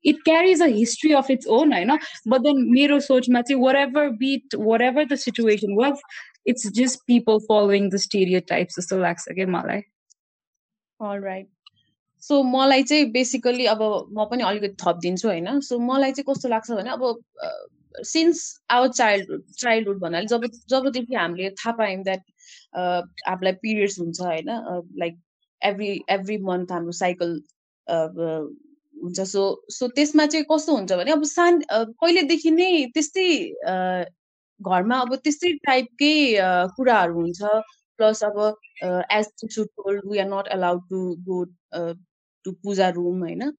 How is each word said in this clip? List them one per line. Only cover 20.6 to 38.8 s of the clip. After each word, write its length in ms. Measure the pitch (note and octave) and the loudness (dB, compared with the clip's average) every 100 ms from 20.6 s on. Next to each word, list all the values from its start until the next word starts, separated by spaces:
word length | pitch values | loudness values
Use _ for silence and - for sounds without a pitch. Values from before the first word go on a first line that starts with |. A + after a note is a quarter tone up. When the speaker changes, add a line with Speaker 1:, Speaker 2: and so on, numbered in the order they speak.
| _ | _
Speaker 2:
जबदेखि 460 | C4 C4 B3+ A#3+ A#3+ | 0 0 -4 -4 -2
हामीले 340 | E3+ F3 G3 | -2 -4 -8
थाहा 200 | G3 A3+ A#3 | -6 -6 -2
पायौँ 260 | G#3 F#3+ | -2 -2
that, 180 | F#3+ F#3+ _ _ _ - _ | -4 -6 _ _ _ -20 _
uh, 280 | - F3+ F3+ F3 - - | -4 -2 -2 -6 -10 -8
हामीलाई 260 | F#3 F#3 F#3 | -2 -2 -2
पिरियड्स 360 | A3 G#3+ G3 G3 | -4 0 0 -2
हुन्छ, 220 | E3+ E3+ | -8 -6
होइन? 280 | F3+ D#3+ - | -6 -6 -6
Uh, 320 | A#3 - F3+ F3 D#3 | -10 -8 -10 -10 -8
like 180 | E3+ E3+ _ _ _ _ | -8 -8 _ _ _ _
every, 420 | G3+ G3+ G#3 G3 - | -4 -4 -6 -6 -4
every 280 | G3 F#3+ G#3+ | -4 -2 -6
month 340 | F#3+ F3+ F3+ | -4 -4 -4
हाम्रो 200 | F3 E3+ | -6 -6
साइकल, 480 | F3 F#3 F3+ E3+ D#3+ _ _ _ _ - | -4 -4 -2 -6 -6 _ _ _ _ -6
uh, 220 | E3 D#3+ F3 E3 | -4 -4 -4 -6
uh, 160 | D#3+ D3 - _ _ _ - | -6 -8 -14 _ _ _ -14
हुन्छ। 160 | F3 F3+ F#3+ | -10 -8 -4
So, 160 | G3 G3 - - | -2 -2 -4 -12
so 160 | - B3 | -8 -4
त्यसमा 380 | C4+ D4 D4+ D4+ | 0 2 4 2
चाहिँ 200 | D#4 D4+ | 0 0
कस्तो 240 | D#4 D#4 C4+ | 0 2 -2
हुन्छ 160 | F#3 | 0
भने 200 | F3+ G#3 | -2 2
अब 120 | D4+ | 0
सान-, 400 | D4 - F4 F4 - | 0 2 4 4 2
uh, 140 | A3 A3+ A#3 | -2 -2 0
पहिलेदेखि 500 | E4+ F4+ C#4+ D#4+ D#4+ | 2 2 2 0 2
नै 200 | D#4+ F#4 E4+ B3 | 2 4 2 0
त्यस्तै, 360 | D#4 D4 F#4+ F#4 C#4+ E3+ - - | -2 -2 0 0 0 -2 -6 -4
uh, 320 | F#3 F#3 F#3 F3+ _ _ _ _ _ G3 | -2 -2 -2 -6 _ _ _ _ _ -2
घरमा 320 | F#3 G3+ B3+ | 0 2 0
अब 160 | A#3+ C4 | 0 -2
त्यस्तै 380 | D#4 C#4+ F4 D4 - | -2 0 -2 -2 0
टाइपकै, 500 | C4 A#3+ - C#4+ D4+ C#4 G#3 | 0 0 0 2 4 4 4
uh, 240 | F#3 F3+ F#3 A3 | 4 2 0 0
कुराहरू 400 | B3+ A3 F3 E3+ | 4 4 4 0
हुन्छ। 200 | E3+ F3 G#3 A3 G#3+ _ _ - | -4 -4 0 0 -2 _ _ 0
प्लस 240 | G#3+ G#3+ | 2 2
अब, 140 | G#3 G#3 G#3+ G#3+ _ - | -2 0 -2 -2 _ -8